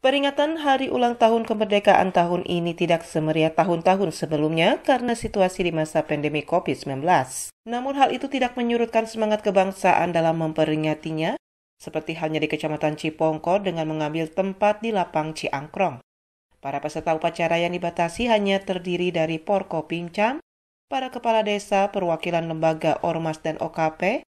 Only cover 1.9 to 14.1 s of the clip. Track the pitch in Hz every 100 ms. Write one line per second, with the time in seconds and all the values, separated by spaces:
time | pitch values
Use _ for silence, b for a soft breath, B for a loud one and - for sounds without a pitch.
1.9 | 190 185 180 170 180 - 175 170 165 170
2.9 | 165 - 156 156 160 156 156 170 170 180
3.9 | 190 190 - 151 156 151 151 175 302 -
4.9 | 254 240 233 214 208 185 185 175 160 156
5.9 | 160 151 147 147 151 - 175 175 131 -
6.9 | 135 156 170 131 - - _ 226 240 262
7.9 | 277 269 254 277 277 247 247 240 240 233
8.9 | 226 220 220 214 214 214 196 190 190 190
9.9 | - 175 170 165 165 160 156 156 156 156
10.9 | 151 160 156 160 - _ _ _ _ -
11.9 | 156 156 160 156 156 151 156 156 151 156
12.9 | 151 160 156 160 156 170 190 196 165 156
13.9 | 156 151